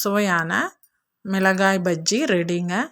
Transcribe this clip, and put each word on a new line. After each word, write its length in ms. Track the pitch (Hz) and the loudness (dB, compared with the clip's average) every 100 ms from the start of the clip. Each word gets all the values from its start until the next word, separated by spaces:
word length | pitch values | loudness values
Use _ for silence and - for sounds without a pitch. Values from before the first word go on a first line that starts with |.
சுவையான 500 | 208 202 202 170 165 190 349 - _ _ _ _ | -2 0 2 0 0 -2 -4 -8 _ _ _ _
மிளகாய் 580 | 196 190 190 190 196 190 180 | -6 0 2 4 2 2 0
பஜ்ஜி 320 | 170 165 220 302 | -2 0 0 2
ரெடிங்க. 420 | 185 170 175 175 185 294 | 0 0 -2 -2 -4 -6